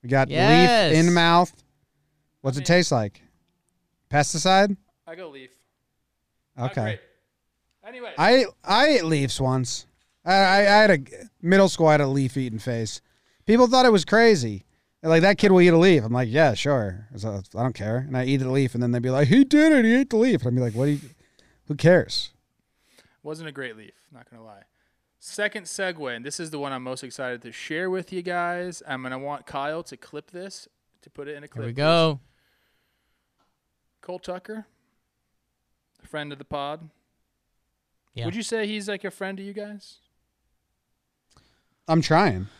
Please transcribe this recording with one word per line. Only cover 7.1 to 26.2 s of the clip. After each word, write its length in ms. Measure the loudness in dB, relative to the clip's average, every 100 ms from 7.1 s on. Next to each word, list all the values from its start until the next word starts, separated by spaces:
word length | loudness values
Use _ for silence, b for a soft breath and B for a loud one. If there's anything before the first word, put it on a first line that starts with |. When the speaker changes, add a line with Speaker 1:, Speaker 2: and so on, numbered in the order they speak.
| _ _ _ _ _ _ _ -20
Speaker 3:
Anyway. 260 | -18 -14 -2
Speaker 1:
I, 280 | 2 2 0 _
I 240 | -4 0 2
ate 160 | 0 0
leaves 340 | -2 -2 -4
once. 460 | -2 -2 -4 -10 -16 _ _ _ -2
I, 80 |
I, 240 | 2 4 4
I 20 | 4 4
had 100 | 4
a, 80 | 2 -2 -20 -20 _
middle 280 | 2 4 4
school, 180 | 4 4
I 60 |
had 80 | 4
a 60 | 2
leaf 300 | 0 -2 -4
eating 220 | -6 -6
phase. 420 | -6 -6 -6 -10 _ _ _ _ 2
People 220 | 4 6
thought 180 | 6 4
it 60 |
was 140 | 4 2
crazy. 600 | 4 6 4 -2 -8 _ _ _ _
They're 80 | 2
like, 140 | 4
"That 160 | 4 4
kid 120 | 4
will 100 | 6
eat 80 | 6
a 80 | 6
leaf." 240 | 6 4
I'm 100 | 2
like, 160 | -2 -2
"Yeah, 240 | 2 2
sure. 540 | 2 -2 -2 -2 -8 -16 -12
So, 260 | -8 -8 -10 -6
I 60 |
don't 100 | -6
care." 240 | -6 -6 -6
And 180 | -6 -6
I 80 | -2
eat 140 | -2
a 80 | -2
leaf, 240 | -2 -2 -2
and 80 |
then 80 | -2
they'd 100 | -2
be 80 | -2
like, 200 | 0 4
"He 140 | 4
did 280 | 6 4 6
it. 120 | 4
He 120 | 4 2
ate 160 | 0
the 60 | 0
leaf." 240 | 2 0 -2
And 40 |
I'd 60 | -2
be 60 |
like, 140 | -2 -2
"What 100 | -2
do 60 |
you, 80 | -4 -8 _ _ _ _ _ -12
who 80 |
cares?" 600 | 0 4 4 2 -6 -8 _ _ _ _ _ _ _ _ _
Speaker 3:
Wasn't 260 | -16 -14 -14
a 20 |
great 240 | -12 -14 -14
leaf, 200 | -20 _ _
not 180 | -20 _
gonna 140 | -20 -20
lie. 160 | -20 _ _ _ _ _ _
Second 460 | -18 -8 -6 -8
segue, 520 | -14 -8 -8 -6 -10
and 80 | -10